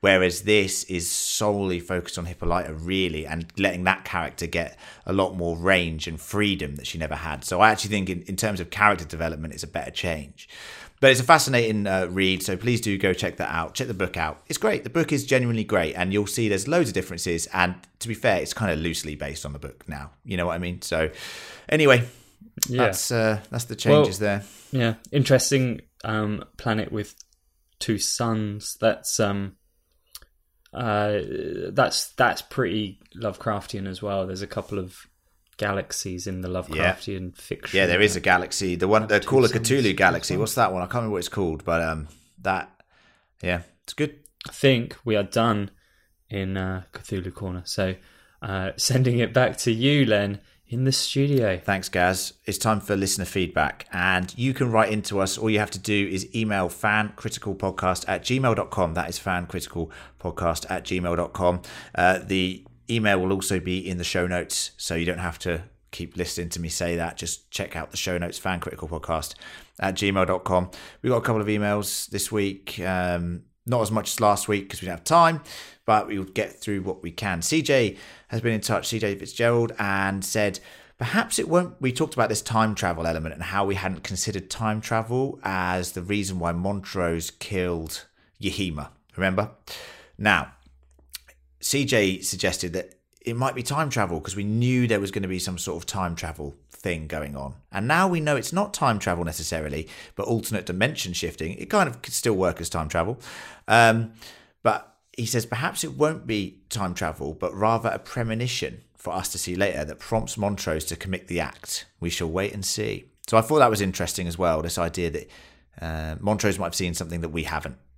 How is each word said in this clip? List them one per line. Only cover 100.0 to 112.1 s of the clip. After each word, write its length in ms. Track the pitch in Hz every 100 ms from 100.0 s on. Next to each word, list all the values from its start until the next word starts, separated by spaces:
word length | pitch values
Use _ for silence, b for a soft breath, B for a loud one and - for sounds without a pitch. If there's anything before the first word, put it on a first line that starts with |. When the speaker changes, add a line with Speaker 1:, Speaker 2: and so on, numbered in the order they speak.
| B
Speaker 1:
but 120 | - 104
alternate 380 | 113 110 107
dimension 480 | 90 90 120 - 95
shifting. 420 | 87 85 - 80
It 140 | - -
kind 200 | 208 180
of 120 | -
could 100 | -
still 200 | - 123
work 260 | 101 92 82
as 80 | 82
time 180 | 87 80
travel. 320 | 85 85 120 B B B B -
Um, 460 | 113 113 113 110 B B B B _
but 320 | 113 107 - _ _ -
he 100 | 113
says, 180 | 120
"Perhaps 380 | 117 117 156 -
it 120 | 156
won't 320 | 131 151 160 -
be 320 | 107 92 - _
time 240 | 110 95
travel, 400 | 87 85 78 69
but 180 | 82 90
rather 360 | 95 107 117 113
a 100 | -
premonition 840 | - - 117 110 123 120 69 60 _ _
for 160 | -
us 160 | 90 -
to 60 | 87
see 180 | - 90
later 280 | 98 71
that 140 | 76 71
prompts 380 | - 113 - -
Montrose 460 | 101 98 - 78
to 120 | - 85
commit 300 | 95 92 -
the 140 | 85
act. 460 | 78 - - - - _
We 120 | 85